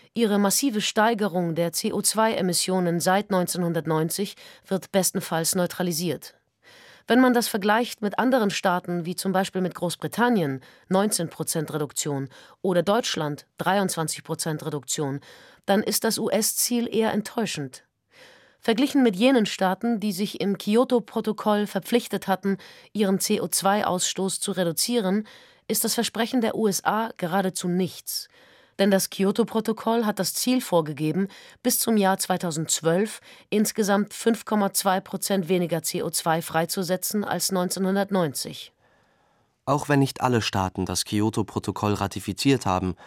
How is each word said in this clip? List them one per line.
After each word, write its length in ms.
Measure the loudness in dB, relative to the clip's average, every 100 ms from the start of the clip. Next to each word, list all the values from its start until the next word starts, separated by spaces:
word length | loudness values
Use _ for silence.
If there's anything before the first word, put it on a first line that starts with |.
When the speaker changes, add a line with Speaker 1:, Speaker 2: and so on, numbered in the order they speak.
| _
Speaker 1:
ihre 240 | 0 2 4
massive 420 | 4 2 0 0
Steigerung 720 | 0 2 2 2 0 0 -2
der 180 | 0 -2
C 200 | -2 -2
O 80 | -2
zwei 320 | 0 2 2
Emissionen 640 | 2 0 0 0 0 2 0
seit 320 | 2 2 2
neunzehnhundertneunzig 1080 | 0 0 -2 -2 -2 0 0 0 -2 -6 -8 -20 -20 -4
wird 240 | -4 0
bestenfalls 640 | 0 0 -2 -2 -2 0
neutralisiert. 800 | 0 -2 -2 -4 -2 -4 -4 -8 -20 _ _ -20 -20 -20 -20 2
Wenn 140 | 4
man 140 | 6
das 120 | 4 0
vergleicht 540 | 0 2 2 0 -4
mit 180 | -4 0
anderen 320 | 2 4 2
Staaten, 540 | 0 0 0 -2 -4
wie 120 | -4 -4
zum 160 | -2
Beispiel 280 | 0 0 -2
mit 140 | -4
Großbritannien, 840 | -2 -6 -4 -6 0 2 2 0 -4 -10 -20 _
neunzehn 400 | 0 2 0 -4
Prozent 440 | -6 -6 -4 -4
Reduktion, 560 | -4 -4 -4 -4 -4 -6 -12 -20 -6
oder 200 | 0 2
Deutschland, 640 | 2 0 0 -4 -4 -6 -12 -4
dreiundzwanzig 640 | 0 2 2 0 -4 -6
Prozent 400 | -8 -6 -4 -4
Reduktion, 560 | -6 -8 -6 -4 -2 -4 -10 -20 -20 -10 0
dann 160 | 2
ist 200 | 2 0
das 160 | -2 -2
U-S-Ziel 720 | 0 0 0 -2 0 0 0
eher 200 | 0 0
enttäuschend. 720 | 0 -2 -4 -4 -4 -8 -12 -20 _ _ _ -20 -20 _ _
Verglichen 420 | -2 2 2 4
mit 120 | 4
jenen 320 | 6 4 6 2
Staaten, 540 | 0 0 0 -2 -2
die 120 | -2
sich 280 | -2 -4 -2
im 160 | -2 -2
Kyoto-Protokoll 1120 | 2 2 4 2 0 -4 -4 -2 0 2 0
verpflichtet 640 | -4 0 0 0 -4 -2
hatten, 280 | -2 0 -2 -6 -20 -10
ihren 280 | 0 2 2
C 200 | 2 0
O 60 | 0
zwei 380 | 0 2 2 2
Ausstoß 540 | 0 -2 -2 -4 -2
zu 120 | -4
reduzieren, 760 | -2 -2 0 0 0 2 0 -2 -14 -20 _ -6
ist 160 | -2
das 100 | 0
Versprechen 460 | 0 -2 -2 -2 0
der 160 | 0 0
U 100 | 0
S 160 | 0
A 260 | 0 0 -2 -4
geradezu 500 | -2 0 0 -2 -2
nichts. 600 | 0 0 -4 -10 -10 -10 _ -20 -20 _ 0
Denn 120 | 2
das 200 | 4 0
Kyoto-Protokoll 960 | 0 0 2 0 0 -2 -2 0 0 0
hat 120 | -2
das 140 | -4
Ziel 300 | -2 0 0
vorgegeben, 680 | 2 2 0 -2 -2 0 -2 -6 -20 -4
bis 160 | -2 0
zum 200 | 2 4
Jahr 180 | 4 2
zweitausendzwölf 1040 | 0 -2 -2 -4 -2 0 2 2 0 -6 -18 -20 -4
insgesamt 640 | 0 0 0 2 2 0
fünf 320 | -2 0 0 0
Komma 260 | 0 2
zwei 280 | 0 2 0
Prozent 500 | -2 -8 -2 -2 2
weniger 320 | 0 2 -2
C 200 | -4 -4
O 60 | -4
zwei 320 | -2 0 0
freizusetzen 840 | 0 -2 -2 -2 -2 -2 -2 -2
als 300 | -2 -2 -2
neunzehnhundertneunzig. 1200 | 0 -2 -2 0 0 0 0 0 -2 -10 -12 -16 _ _ _ _ _ _ _ _ _ -2
Speaker 2:
Auch 240 | -2 4
wenn 80 | 4
nicht 240 | 4 2
alle 180 | 2 2
Staaten 460 | 2 0 0 -2 -2
das 180 | -2
Kyoto-Protokoll 880 | -2 0 2 0 -2 -4 -6 -2 0
ratifiziert 720 | 0 -2 -4 -8 -2 2 2
haben, 300 | 2 0 0 -4